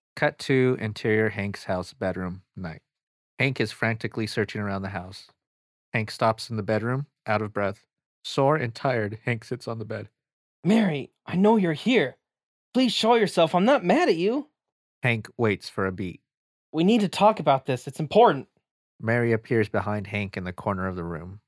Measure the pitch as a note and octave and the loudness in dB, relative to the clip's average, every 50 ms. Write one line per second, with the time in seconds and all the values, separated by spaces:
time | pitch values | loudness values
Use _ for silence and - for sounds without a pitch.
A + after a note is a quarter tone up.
0 | _ _ _ - D3+ D3 - - - - C3+ C3 B2+ B2+ B2+ - A2 G#2+ G#2 - | _ _ _ -2 -2 -2 0 -2 -2 2 2 4 4 2 2 0 -4 -6 -6 -4
1 | - A2+ A2 G#2+ A2 G#2+ G2 G#2 G2 G2+ G2 - - - F#2+ F#2 F2+ - - _ | 0 0 2 2 2 0 -2 -4 -6 -6 -8 -8 -6 -4 -4 -4 -4 -8 -8 _
2 | G#2 F#2 F2+ F#2 F#2 F2+ F#2 F#2+ - _ _ - F#2 E2 D#2 - - _ _ _ | -6 -4 -4 -4 -6 -8 -8 -12 -16 _ _ -12 -12 -12 -12 -14 -20 _ _ _
3 | _ _ _ _ _ _ _ - B2+ C#3 C3 - A#2 G#2+ - - A#2+ A2+ A2+ A2 | _ _ _ _ _ _ _ -2 -2 -2 0 -2 -4 -4 -2 -2 -2 -2 -2 -2
4 | - A2 - A#2 A2 G#2+ - A#2+ G#2 - - G#2+ G#2 G2+ G2 G2 G2 F#2 F#2+ F2+ | -6 -6 -6 -6 -6 -4 -2 -2 -4 -2 -4 -6 -6 -4 -6 -6 -6 -8 -8 -10
5 | F2 F#2 - - - - _ _ _ _ _ _ _ _ _ _ _ _ - A#2 | -12 -12 -16 -20 -20 -20 _ _ _ _ _ _ _ _ _ _ _ _ -4 -4
6 | A2 - - - A#2+ A2+ A2+ - - - A2+ A2 G2 G#2 A2 G#2+ A2 A#2+ B2+ C3+ | -4 -4 -2 0 2 2 2 0 -4 -8 -6 -6 -2 -2 -2 -2 0 -2 -4 -4
7 | C#3+ - _ _ _ - G#2+ G#2+ G#2+ G#2 - G2+ G2+ G2 G2 - _ _ _ _ | -6 -8 _ _ _ -2 -2 -2 -2 -4 -4 -2 -2 -2 -4 -8 _ _ _ _
8 | _ _ _ _ - - - C#3+ C3+ C#3 D#3 D#3 B2 A2+ - - - C#3 B2+ A#2 | _ _ _ _ -14 -6 -2 2 2 2 2 0 -2 -6 -6 -4 -2 -2 0 -2
9 | G#2 G2+ G#2+ - _ B2 A#2+ A2+ - - B2+ B2 - B2 A#2 A2+ G#2+ G#2+ A2 G#2 | -2 -4 -6 -6 _ -6 -6 -6 -6 -10 -10 -10 -8 -10 -10 -10 -10 -10 -10 -12
10 | G#2+ - _ _ _ _ _ _ _ _ _ _ - F3 G#3+ A3+ G#3+ F3+ D3+ C#3 | -12 -14 _ _ _ _ _ _ _ _ _ _ 0 2 4 4 4 2 -2 -4
11 | - - _ _ _ - - F3 G3 G#3+ A3+ A3 F#3 E3 D#3 - - A#3 C4 G#3 | -6 -10 _ _ _ -4 0 4 4 6 6 6 4 2 0 0 0 2 2 2
12 | D3 B2 - _ _ _ _ _ _ _ _ _ _ _ - B3 C4 A#3 - - | 2 0 -4 _ _ _ _ _ _ _ _ _ _ _ 0 2 2 2 2 2
13 | A3 A3 A#3+ A#3 G#3 - - F#3 E3 D#3 - F3 F#3+ A#3+ C#4+ B3 F3 F3 G3+ D4+ | 2 4 4 4 4 2 4 2 2 4 4 4 4 4 4 4 4 2 2 4
14 | F4+ D#4+ F3+ D#3+ F3+ G#3 A#3+ D4 C#4+ - _ _ _ _ _ _ _ _ _ _ | 4 2 2 2 0 0 0 -2 -4 -8 _ _ _ _ _ _ _ _ _ _
15 | - B2 A#2 A2 G#2 - - - A#2+ G#2+ G2 - - - - - G2 F#2+ F#2 F2 | -2 0 0 -2 -4 -8 -4 0 0 0 0 -2 -4 -8 -4 -2 -2 -2 -2 -4
16 | F#2+ F2+ - - _ _ _ _ _ _ _ _ _ _ - D#3 E3+ G3 A#3+ A3+ | -8 -8 -10 -12 _ _ _ _ _ _ _ _ _ _ -2 2 4 4 4 4
17 | G3+ E3 - - G3 G#3+ G#3 - D3+ D3+ C#3 C3 - - C3 A#2+ - C#3+ - - | 2 0 2 4 4 4 4 4 2 2 2 2 0 -2 -4 -4 -6 -8 -8 -6
18 | D#3+ C#3 - G#3 A#3+ G#3+ D3 C3+ - - _ _ _ _ _ _ _ _ _ - | -6 2 6 6 6 6 6 2 -4 -10 _ _ _ _ _ _ _ _ _ -6
19 | G#2+ A2 A#2 A#2+ A#2+ A#2 A2+ A2 - - A#2+ A2+ G#2 - - G#2 F#2 G#2 G#2 G#2+ | -2 0 2 2 2 2 0 0 0 0 0 0 0 0 -2 -4 -4 -2 -4 -6
20 | F#2+ G2 G#2 G#2 G#2 F#2+ - G2+ F2+ F2+ F2 - - G#2+ G2 F#2 F#2 F#2 F2+ F2+ | -6 -6 -6 -6 -6 -6 -8 -8 -8 -8 -10 -6 -4 -4 -2 -2 -4 -4 -4 -6
21 | E2+ E2+ E2+ D#2+ E2+ F2+ G2 G#2 _ | -6 -6 -8 -8 -10 -12 -16 -18 _